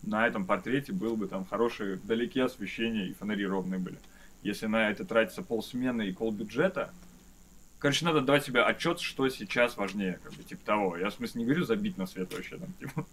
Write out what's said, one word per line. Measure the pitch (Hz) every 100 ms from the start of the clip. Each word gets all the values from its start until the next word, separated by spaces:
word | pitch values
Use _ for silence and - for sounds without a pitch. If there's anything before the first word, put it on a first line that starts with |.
на | - 107 117
этом | 113 92
портрете | 101 104 135 139
было | 95 110 113
бы | 95
там | 95 95
хорошее | 101 117 - 104 92
вдалеке | 98 113 117 131
освещение | 127 - 98 - 117 110 92
и |
фонари | 90 101 104 98
ровные | 95 92 92
были. | 90 - - - - -
Если | - 104 110
на | 110 107
это | 101 95
тратится | 113 110 -
полсмены | 92 113 107 123 127 120 104
и |
полбюджета, | 92 113 104 104 117 180 - 110 - - - - - - - - -
короче, | 143 135 170
надо | 156
давать | 131 143 139
себе | 120
отчёт, | 110 110 170 170
что | - - 135
сейчас | 131 104 127 120 113
важнее, | 98 98 95 90
как | 92
бы, | -
типа | - 95
того. | - 107 98 85
Я, | 98
в | -
смысле, | 120 120
не | 117
говорю | 156 180
забить | 214 208 185
на | 185
свет | - 180
вообще, | - - -
там, | 180
типа. | 185 - - 151